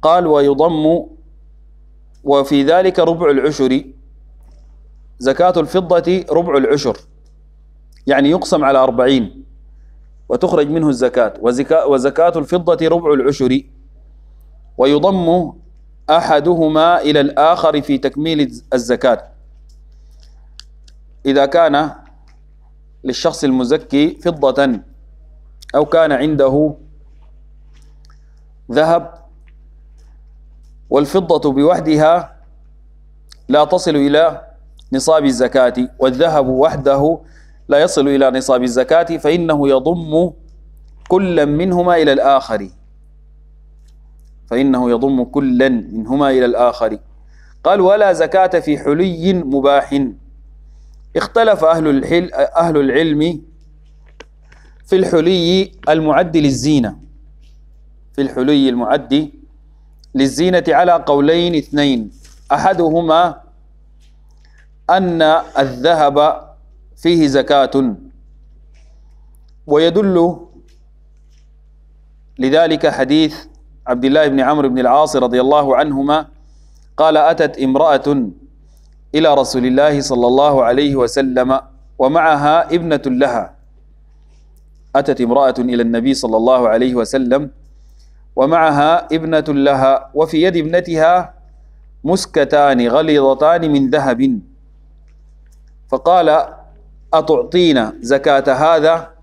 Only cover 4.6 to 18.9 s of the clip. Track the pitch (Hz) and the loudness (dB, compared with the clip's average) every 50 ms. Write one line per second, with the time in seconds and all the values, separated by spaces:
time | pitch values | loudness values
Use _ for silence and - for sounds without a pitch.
4.6 | - - - - - - - - - - - - 123 131 135 - 175 180 180 175 | -20 -20 -20 -20 -20 -20 -20 -20 -20 -20 -20 -4 -2 -2 0 2 2 2 2 0
5.6 | 156 143 - 185 185 160 180 170 165 170 180 185 175 - 151 160 170 170 147 139 | -2 0 -2 -4 0 0 0 0 0 0 -2 -2 -2 -2 -2 -2 0 0 0 0
6.6 | 135 113 143 143 139 127 104 - - - - - - - - - - - - - | 2 2 0 0 -2 -4 -6 -6 -12 -20 -20 -20 -20 -20 -20 -20 -20 -20 -20 -20
7.6 | - - - - - - - - - 135 139 131 139 143 160 180 180 - 190 156 | -20 -20 -20 -20 -20 -20 -20 -12 -4 -2 0 2 2 2 0 0 -2 -2 -2 0
8.6 | 143 135 139 135 131 131 120 120 123 131 139 131 113 90 - - - - - - | 0 2 2 2 2 2 2 0 2 2 2 0 -2 -4 -10 -20 -20 -20 -20 -20
9.6 | - - - - - - - - - - - - - - 117 123 - 175 190 160 | -20 -20 -20 -20 -20 -20 -20 -20 -20 -20 -20 -20 -8 -6 -4 -2 -2 0 0 0
10.6 | 147 147 156 165 160 151 135 120 127 123 120 123 120 107 - - 101 117 123 123 | 0 0 -2 -2 0 -2 -2 0 -2 -2 0 0 -2 -2 -4 -4 -2 -2 -2 -2
11.6 | 143 - 156 160 135 143 139 131 120 139 139 156 165 175 170 165 147 - 165 180 | -2 0 0 0 2 2 0 0 0 -2 0 0 0 0 0 -2 -6 -4 -4 -4
12.6 | 170 170 170 160 160 160 165 170 170 156 147 135 123 135 143 - 135 123 127 139 | 0 -2 -2 0 0 0 0 0 0 0 0 0 0 -2 -2 -2 -2 -2 -2 -2
13.6 | - - - - - - - - - - - - - - - - - - - - | -4 -8 -20 -20 -20 -20 -20 -20 -20 -20 -20 -20 -20 -20 -20 -20 -20 -20 -20 -20
14.6 | - - - - 123 139 147 147 151 190 196 185 175 165 170 180 170 151 - - | -20 -20 -4 -2 0 2 2 2 0 0 0 0 0 0 0 0 -2 -4 -10 -18
15.6 | - - - - - - - - - - 151 170 - 135 156 147 143 170 180 165 | -20 -20 -20 -20 -20 -20 -20 -18 -2 0 0 0 2 2 0 0 2 0 0 0
16.6 | 165 156 156 156 160 170 175 165 - 147 151 147 139 143 143 - 147 160 170 175 | 0 0 2 2 2 2 2 2 0 0 2 2 0 0 0 0 2 2 2 2
17.6 | - 160 151 147 135 - 143 131 135 135 127 143 151 165 160 151 143 123 120 120 | 0 0 0 0 -2 -2 -4 -2 -2 -4 -4 -4 -6 -4 -2 -2 -2 -4 -6 -14
18.6 | - - - 127 117 117 | -10 -4 -4 -4 -2 -2